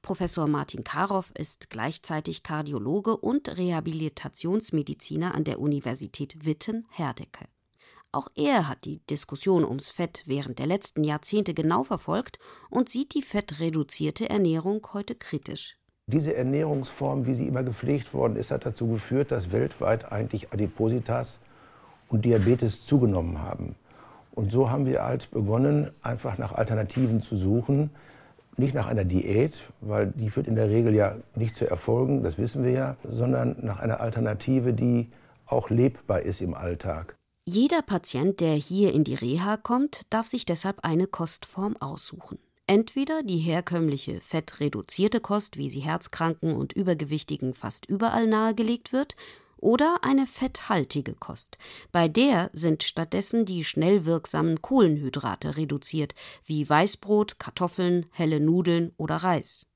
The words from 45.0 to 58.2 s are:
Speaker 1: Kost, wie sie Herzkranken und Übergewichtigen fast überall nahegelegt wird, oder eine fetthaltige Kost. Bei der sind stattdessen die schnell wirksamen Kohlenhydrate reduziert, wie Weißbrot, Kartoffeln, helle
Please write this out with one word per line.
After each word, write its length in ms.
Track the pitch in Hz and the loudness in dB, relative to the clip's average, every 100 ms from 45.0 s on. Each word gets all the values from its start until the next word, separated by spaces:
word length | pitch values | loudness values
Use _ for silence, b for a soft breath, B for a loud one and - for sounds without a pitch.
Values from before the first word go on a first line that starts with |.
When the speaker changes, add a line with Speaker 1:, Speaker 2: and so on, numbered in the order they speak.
| 202 226 | 2 2
Speaker 1:
Kost, 380 | - 208 202 - | 0 -2 -2 -6
wie 120 | 139 | -6
sie 120 | 139 | -4
Herzkranken 720 | 143 - - - 165 160 165 | -4 -4 -4 -2 -2 0 -2
und 180 | 139 139 | -2 -2
Übergewichtigen 800 | - 185 160 147 151 - 147 131 | 0 0 0 0 -4 -4 -4 -4
fast 320 | 127 - - | -4 -8 -10
überall 400 | - 202 226 233 | -4 0 2 2
nahegelegt 640 | 226 214 220 220 220 240 - | 2 4 2 2 0 -2 -2
wird, 240 | 254 285 - B B B B | -2 -2 -8 B B B B
oder 400 | - 240 311 339 | 2 6 4 4
eine 260 | 254 269 262 | 4 4 2
fetthaltige 840 | - 262 - - 190 135 147 127 | -2 -6 -6 0 0 2 -2 -4
Kost. 440 | - - - - - B B B | -10 -12 -14 -16 -20 B B B
Bei 160 | 175 165 | 2 4
der 420 | 185 277 190 175 | 6 6 6 2
sind 300 | - 165 156 | 0 0 2
stattdessen 640 | - - 165 180 202 233 | 0 -2 -2 -2 0 0
die 180 | 196 180 | 0 -2
schnell 420 | 151 - 165 202 | -2 2 4 4
wirksamen 560 | 160 165 - 160 165 160 | 4 0 0 0 2 0
Kohlenhydrate 960 | - 269 185 147 135 143 117 95 151 143 | 2 6 6 4 -2 -4 -4 -4 -6 -4
reduziert, 560 | 147 143 - 160 143 - B B | -4 -2 -2 -2 -4 -6 B B
wie 240 | - 151 143 | -4 -4 4
Weißbrot, 720 | 151 196 - 196 208 208 - | 4 4 0 2 2 2 -4
Kartoffeln, 640 | - - 180 - 180 175 165 | -12 -4 -2 0 2 2 0
helle 280 | - | 0